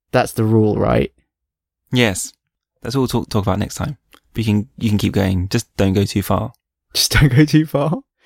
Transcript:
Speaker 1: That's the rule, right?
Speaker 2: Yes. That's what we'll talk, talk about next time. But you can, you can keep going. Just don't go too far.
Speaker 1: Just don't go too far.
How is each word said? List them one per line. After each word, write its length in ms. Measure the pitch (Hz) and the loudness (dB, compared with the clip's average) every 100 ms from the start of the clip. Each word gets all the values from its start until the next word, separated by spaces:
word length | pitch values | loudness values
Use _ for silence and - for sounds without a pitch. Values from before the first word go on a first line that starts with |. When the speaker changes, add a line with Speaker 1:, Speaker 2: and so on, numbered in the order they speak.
| _ | _
Speaker 1:
That's 200 | 123 117 | -2 -2
the 140 | - 110 | -2 2
rule, 320 | 110 107 104 | 4 2 2
right? 340 | 101 60 - _ _ _ _ _ _ _ - | 0 0 -2 _ _ _ _ _ _ _ -4
Speaker 2:
Yes. 400 | 127 117 90 - _ _ _ _ _ | 0 0 0 -10 _ _ _ _ _
That's 140 | - 131 | -6 -2
what 60 | |
we'll 60 | 123 | 0
talk, 200 | 120 - | -2 -2
talk 140 | 110 | -2
about 160 | 98 98 | -2 -2
next 160 | - - | -4 -6
time. 220 | - - _ - _ | -8 -8 _ -20 _
But 120 | - 110 | -6 0
you 60 | |
can, 160 | 104 - - | 0 -2 -6
you 120 | 113 | -2
can 80 | 104 | 0
keep 140 | 98 | 0
going. 360 | 101 95 92 92 | 0 0 0 -2
Just 260 | 120 - - | -4 -6 -2
don't 180 | 98 | 0
go 120 | 95 98 | 2 0
too 160 | 104 | -2
far. 320 | - 98 107 - _ _ _ | -2 -2 -4 -12 _ _ _
Speaker 1:
Just 180 | - - | -4 0
don't 240 | - 143 120 | 2 4 4
go 80 | |
too 220 | 151 156 160 | 4 4 2
far. 340 | 143 151 247 - _ | -2 -2 -4 -8 _